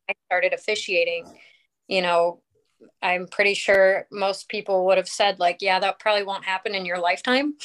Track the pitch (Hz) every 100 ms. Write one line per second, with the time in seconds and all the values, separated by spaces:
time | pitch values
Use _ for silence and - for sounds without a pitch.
0 | - - _ 180 180 175 - 208 - 175
1 | 170 170 165 - - _ _ _ - 190
2 | 175 170 170 170 _ _ _ _ 110 _
3 | 185 180 175 - 202 196 - 196 190 190
4 | - 202 196 196 - 208 202 190 185 185
5 | 180 - 202 196 233 180 190 185 196 -
6 | 214 208 196 190 185 190 - 196 180 180
7 | 175 190 - 262 294 294